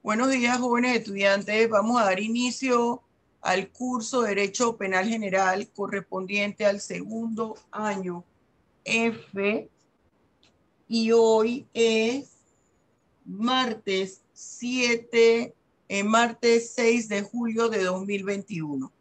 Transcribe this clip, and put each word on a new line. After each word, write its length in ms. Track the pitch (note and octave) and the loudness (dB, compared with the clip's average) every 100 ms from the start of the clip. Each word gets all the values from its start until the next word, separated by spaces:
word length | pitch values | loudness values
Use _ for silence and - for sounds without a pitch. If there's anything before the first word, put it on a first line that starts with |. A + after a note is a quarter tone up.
Buenos 280 | - G#3+ C4 | -2 0 2
días, 260 | C4 A#3+ B3 | 2 2 0
jóvenes 400 | B3 A#3+ B3 A#3+ | 2 2 2 0
estudiantes. 720 | G#3+ G3 G3 G3 F#3+ G#3+ A3+ | -2 0 2 2 0 2 4
Vamos 320 | G#3+ A3 A#3+ | 2 2 2
a 20 | |
dar 160 | G#3 F#3 | 2 2
inicio 800 | G#3+ A#3 B3 A#3+ C4 A#3+ A#3+ A#3+ _ _ _ _ | 0 0 -2 -2 0 2 2 -2 _ _ _ _
al 300 | - F#3 G3 | -2 0 -2
curso 520 | - B3 B3 A3 C4 | -8 -4 -4 -2 -2
de 120 | A3+ G3 | 0 0
Derecho 400 | G3 F#3+ A#3+ A#3 | -2 0 -2 0
Penal 320 | G3 F#3 G3 | -2 0 0
General 580 | A3+ G#3 F#3+ F#3+ F#3+ A#3 | -2 -2 0 2 0 -4
correspondiente 920 | - G3 G3 F3 F#3+ F#3+ G3+ G3+ G3+ G#3 | -8 -6 -6 -6 -8 -4 -2 -2 0 0
al 160 | G3+ | 0
segundo 760 | - F3 F#3+ A3+ A#3 A3 A3+ - _ | -6 -10 -8 -8 -6 -4 -6 -8 _
año 540 | - G#3+ G3 F3+ F3 - _ _ _ _ _ | -6 -4 -4 -6 -8 -12 _ _ _ _ _
F. 840 | - A3+ A#3 A3+ - F#3+ G3+ A#3 D#4 _ _ _ _ _ _ _ _ _ _ _ _ | -2 0 0 -4 -10 -4 -2 -2 -6 _ _ _ _ _ _ _ _ _ _ _ _
Y 220 | A3+ A3 | -2 2
hoy 560 | A#3 A3+ A3 A3 B3 - | 4 6 6 2 -2 -8
es 640 | A#3 A3+ A3 A3 C4 C#4+ _ _ _ _ _ _ _ _ _ | 0 2 4 0 -2 -8 _ _ _ _ _ _ _ _ _
martes 1000 | - F#3+ A3+ C4 B3+ G#3+ - F#3+ F#3+ - _ | -16 -6 -2 0 0 -4 -4 -4 -4 -10 _
siete, 1200 | - - - A#3+ B3+ A#3+ A#3 A#3 A#3 A3+ A#3 A#3+ - _ _ _ | -20 -20 -12 -6 -2 0 -2 0 4 6 4 0 -10 _ _ _
eh, 160 | G3 | -4
martes 680 | G#3 A3 A#3+ A3+ A#3 A#3 A#3 | 2 2 2 0 2 2 0
seis 340 | - A#3 A#3 A3 | -2 2 2 0
de 140 | G3+ | -6
julio 480 | G3+ A#3+ A#3 A3 A#3 | -4 -6 -4 0 0
de 160 | G#3+ F#3 | 0 -2
dos 200 | F#3 G3 | -2 -4
mil 200 | G3+ F#3+ | -4 -4
veintiuno. 680 | G3 G3 E3+ D3+ C#3 C3 _ | -6 -6 -8 -6 -6 -8 _